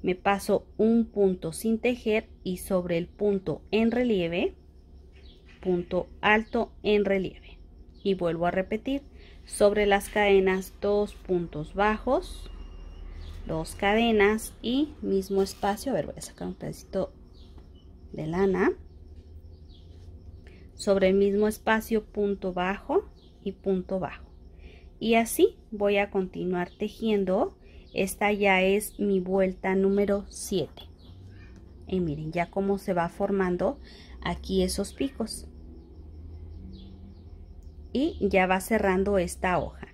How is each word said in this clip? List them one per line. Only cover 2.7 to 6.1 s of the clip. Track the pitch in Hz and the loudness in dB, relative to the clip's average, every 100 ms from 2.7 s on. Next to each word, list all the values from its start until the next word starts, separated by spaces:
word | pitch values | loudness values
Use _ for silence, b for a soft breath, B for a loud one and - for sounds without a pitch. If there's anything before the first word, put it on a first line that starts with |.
| 190 175 170 | -2 0 -2
el | 175 | -2
punto | - 208 202 190 147 - | -2 0 0 -2 -6 -2
en | 208 226 | 2 2
relieve, | 233 247 202 170 170 339 - - - - - - - - - - - | 2 2 2 2 0 -2 -4 -20 -20 -20 -20 -20 -20 -20 -20 -20 -8
punto | 185 175 175 180 - | 0 0 0 -4 -4